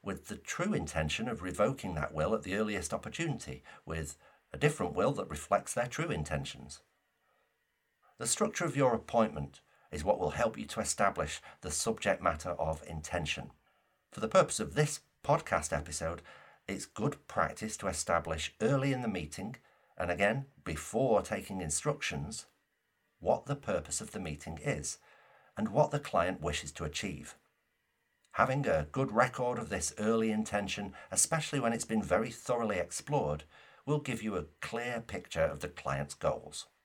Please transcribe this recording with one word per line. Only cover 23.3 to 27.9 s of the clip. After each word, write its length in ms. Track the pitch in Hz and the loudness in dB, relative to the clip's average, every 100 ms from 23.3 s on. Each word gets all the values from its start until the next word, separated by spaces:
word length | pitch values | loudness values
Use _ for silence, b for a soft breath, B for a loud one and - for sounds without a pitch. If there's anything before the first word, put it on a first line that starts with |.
| - - | 2 0
the 100 | 143 | -6
purpose 440 | - 90 78 - | 0 -2 0 -6
of 120 | - | -4
the 80 | - | -6
meeting 400 | 175 71 - 80 | -6 -6 -8 -6
is, 360 | 143 95 - - B B B B B - | -2 -2 -4 -10 B B B B B -6
and 120 | 107 | 0
what 220 | 107 151 | 2 2
the 80 | - | 2
client 420 | - - 87 90 | 0 2 2 0
wishes 300 | 78 78 73 | -2 -4 -6
to 120 | - | -6
achieve. 520 | 76 - 101 71 60 - _ _ _ _ _ | -6 -4 -6 -6 -10 -18 _ _ _ _ _